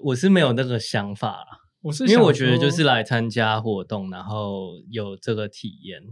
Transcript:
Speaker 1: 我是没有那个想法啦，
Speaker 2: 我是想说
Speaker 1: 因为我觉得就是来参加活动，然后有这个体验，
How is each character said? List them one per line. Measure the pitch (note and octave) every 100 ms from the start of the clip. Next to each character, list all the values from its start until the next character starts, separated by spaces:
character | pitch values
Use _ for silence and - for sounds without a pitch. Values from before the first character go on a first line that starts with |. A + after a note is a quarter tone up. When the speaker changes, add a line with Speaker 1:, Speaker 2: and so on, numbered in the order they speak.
Speaker 1:
我 | C#3+ B2
是 | F#3+
没 | F#3
有 | C#3
那 | A#2+
个 | B2 A#2
想 | - A2 G2+
法 | G2+ A2
啦， | F2 - - _ _
Speaker 2:
我 | D#3
是 | -
想 | B3+
说 |
Speaker 1:
因 | A#3+
为 |
我 | F#3+
觉 | B2+ B2+
得 | B2
就 | C#3
是 | C3+
来 | C#3+ A#2
参 | A2 A#2 A2+
加 | A2 A2 A2
活 | A2 G2
动， | E2+ G#2 F#2+
然 | F2+
后 | F#2 G#2+ G2+ G2 F#2 E2+ -
有 | A2 G2+ F#2+
这 | -
个 | G#2+ G#2
体 | - G#2 -
验， | F#2 F2 A2